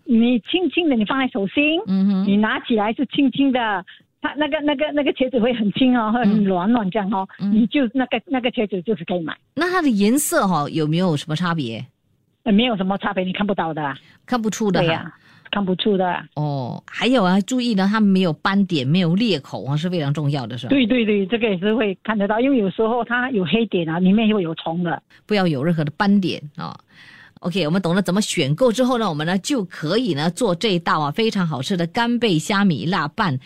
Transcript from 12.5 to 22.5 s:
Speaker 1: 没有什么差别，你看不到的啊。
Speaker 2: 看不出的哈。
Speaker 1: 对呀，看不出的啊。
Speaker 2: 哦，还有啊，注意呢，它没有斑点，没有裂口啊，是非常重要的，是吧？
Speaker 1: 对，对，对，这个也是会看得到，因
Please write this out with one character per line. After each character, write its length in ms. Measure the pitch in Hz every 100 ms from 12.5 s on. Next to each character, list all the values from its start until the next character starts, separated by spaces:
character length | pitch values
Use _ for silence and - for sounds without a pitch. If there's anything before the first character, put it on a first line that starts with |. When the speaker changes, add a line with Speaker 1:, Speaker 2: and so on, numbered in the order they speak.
Speaker 1:
没 140 | 196
有 120 | 247 208
什 80 |
么 140 | 190 196
差 160 | 214
别， 80 | 190
你 100 | 185
看 140 | 185 202
不 80 |
到 180 | 202 165
的 80 | 156
啊。 160 | 147 135 _ _ -
Speaker 2:
看 160 | 247
不 80 | 214
出 180 | - 214
的 120 | 175
哈。 40 |
Speaker 1:
对 80 | 165
呀， 220 | 160 160 - _ - -
看 120 | 202
不 120 | 190 180
出 200 | 220 196
的 140 | 180
啊。 160 | 170 151
Speaker 2:
哦， 480 | - 151 139 120 95 -
还 180 | - 214
有 160 | 254
啊， 180 | 180 190
注 180 | 190 254
意 120 | 240
呢， 160 | 202 196
它 120 | 220
没 220 | 208 190
有 100 | 185
斑 340 | 147 208 196 196
点， 180 | 160
没 140 | 127 175
有 160 | 170
裂 240 | 185 233 160
口 260 | - 117
啊， 120 | 110 147
是 120 | 175
非 120 | 180
常 120 | 143
重 160 | 147 147
要 160 | 143
的， 140 | 113 123
是 80 | 123
吧？ 40 |
Speaker 1:
对， 140 | 277
对， 200 | 226 247
对， 200 | 220 208
这 140 | 190 233
个 100 | 226
也 80 | 185
是 160 | 202
会 240 | 220 214 185
看 160 | - 214
得 80 | 196
到， 140 | 214
因 100 | 262